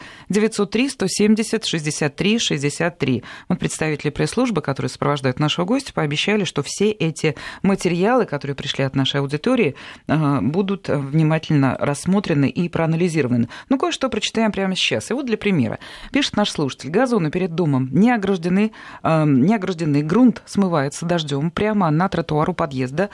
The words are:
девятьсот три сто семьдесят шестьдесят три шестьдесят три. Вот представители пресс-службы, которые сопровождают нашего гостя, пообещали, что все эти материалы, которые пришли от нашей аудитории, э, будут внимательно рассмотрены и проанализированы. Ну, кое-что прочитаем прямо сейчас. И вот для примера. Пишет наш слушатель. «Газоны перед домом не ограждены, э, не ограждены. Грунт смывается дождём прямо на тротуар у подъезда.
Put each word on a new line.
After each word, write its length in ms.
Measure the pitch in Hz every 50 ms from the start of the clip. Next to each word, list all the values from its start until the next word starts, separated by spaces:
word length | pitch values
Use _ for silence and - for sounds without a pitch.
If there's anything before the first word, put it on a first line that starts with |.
| - - - - - -
девятьсот 420 | 180 214 208 220 - - 208 -
три 200 | - 220 262 277
сто 160 | - - 196 185
семьдесят 560 | - - 208 208 220 208 226 - - 214 -
шестьдесят 500 | - - 165 147 156 147 - 160 143 -
три 240 | - 156 202 214 233
шестьдесят 600 | - - 165 147 135 143 - - 165 175 - -
три. 260 | 143 139 127 110 - - - - - -
Вот 100 | 180 -
представители 520 | - 151 - - 160 156 151 143 - 151
пресс-службы, 520 | - - 151 151 - 226 254 254 208 156 -
которые 240 | - 135 - 131 131
сопровождают 480 | - - 143 143 143 139 131 131 127 -
нашего 260 | 151 - - - 175
гостя, 280 | 180 247 277 - - -
пообещали, 480 | - 160 147 147 147 - - 208 214
что 180 | 190 - - 147 139
все 260 | - - - 196 214
эти 460 | 214 - - 160 156 - - 156 143 - - - - -
материалы, 640 | - 190 196 180 - 180 175 170 185 214 254 254 202
которые 300 | - - 139 - 139 139
пришли 280 | - 147 139 - - 139
от 120 | 135 -
нашей 240 | 139 135 135 135 143
аудитории, 560 | 139 139 147 147 - 233 262 240 202 139 - - - - - - _ -
э, 320 | 135 160 156 139 143 127
будут 460 | 92 127 151 190 208 190 202 190 - -
внимательно 880 | - 147 139 135 139 160 160 151 160 160 - - 160 143 135 131 - -
рассмотрены 720 | - 143 143 - - 180 190 208 - - 165 143 139 131
и 180 | - - 175 170
проанализированы. 800 | - - 165 160 160 165 180 180 151 160 - 120 123 120 117 117 - - - -
Ну, 100 | 262 262
кое-что 300 | - 349 311 - - 262
прочитаем 400 | - 214 - - - 220 226 214
прямо 220 | 185 196 196 190 185
сейчас. 360 | 165 - - - 110 - -
И 40 | 226
вот 100 | 277 294
для 100 | 240 214 214
примера. 400 | - 208 190 151 120 104 - - - - - - - -
Пишет 240 | - - - - -
наш 140 | 208 208 -
слушатель. 400 | - - 151 131 - - - 131
«Газоны 400 | 160 214 262 262 240 208 160 151
перед 240 | - 180 185 185 165
домом 340 | 160 180 151 139 127 131 131
не 180 | 139 160 208 247
ограждены, 600 | 247 226 190 190 196 185 165 175 180 196 214 220 - - - - - - -
э, 200 | - 160 156 156
не 300 | 151 139 127 127 185 233
ограждены. 480 | 220 185 - 190 160 170 151 143 143
Грунт 400 | 147 156 175 226 254 240 - - -
смывается 600 | - - 202 202 185 170 151 135 147 - - 160
дождём 440 | 170 180 170 160 143 143 139 147 170
прямо 360 | - - 208 214 214 208 185 160
на 180 | 147 156 180 196
тротуар 420 | - 170 156 - 151 147 156 180
у 20 |
подъезда. 560 | 170 - 170 151 143 127 131 127 135 156 196 202